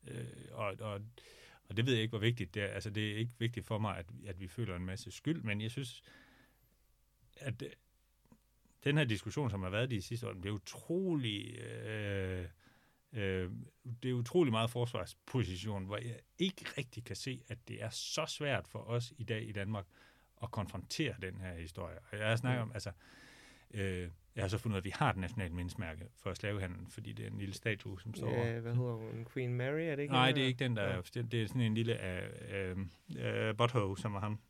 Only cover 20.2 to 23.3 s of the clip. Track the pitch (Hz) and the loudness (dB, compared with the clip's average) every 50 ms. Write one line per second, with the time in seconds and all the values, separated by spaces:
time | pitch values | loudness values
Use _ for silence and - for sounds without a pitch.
20.2 | - _ _ - - - - 107 98 - - 92 - - - - 160 123 92 - | -20 _ _ -8 -8 -4 -2 -2 -2 -2 -4 -8 -6 -6 -2 0 0 0 -2 -4
21.2 | 95 92 92 98 92 90 87 82 82 82 - 95 90 82 82 85 - - - 104 | -6 -6 -6 -6 -6 -6 -6 -6 -8 -8 -6 -8 -8 -8 -8 -12 -12 -8 -4 0
22.2 | 107 107 113 117 120 127 127 123 113 110 117 104 - 101 92 - - - - - | 4 4 4 4 4 4 2 2 0 -2 -4 -4 -4 -6 -8 -10 -16 -20 -20 -20
23.2 | - - | -20 -20